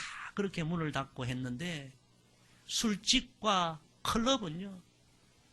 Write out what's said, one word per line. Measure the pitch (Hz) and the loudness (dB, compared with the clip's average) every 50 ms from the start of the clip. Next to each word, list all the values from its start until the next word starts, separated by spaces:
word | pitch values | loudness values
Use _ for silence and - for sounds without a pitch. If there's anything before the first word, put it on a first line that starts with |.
| - - - - - - - | -6 -8 -10 -12 -12 -8 -4
그렇게 | - 208 196 - 175 160 | -2 -4 -2 -2 -2 -2
문을 | 156 175 170 160 151 | 0 0 0 0 -2
닫고 | 123 135 139 135 - - 127 | -2 -2 -4 -6 -6 -6 -4
했는데 | 120 127 127 131 127 123 123 170 180 170 147 139 131 131 - _ _ _ _ _ _ _ _ - - - - - | -4 -4 -4 -4 -4 -6 -6 -6 -6 -6 -8 -10 -12 -18 -20 _ _ _ _ _ _ _ _ -20 -20 -20 -20 -10
술집과 | - - - - 220 208 - - - - 262 - - - - - 214 202 185 175 165 160 151 - - _ _ | -4 -2 2 2 2 2 2 2 4 4 4 4 0 -10 -2 2 4 4 4 4 2 -2 -6 -14 -20 _ _
클럽은요, | - - - 220 226 254 269 262 214 165 151 175 196 202 190 180 - _ _ _ _ _ _ _ _ _ _ _ _ _ | -2 0 2 2 4 4 4 4 2 -4 -6 -6 -8 -10 -12 -16 -18 _ _ _ _ _ _ _ _ _ _ _ _ _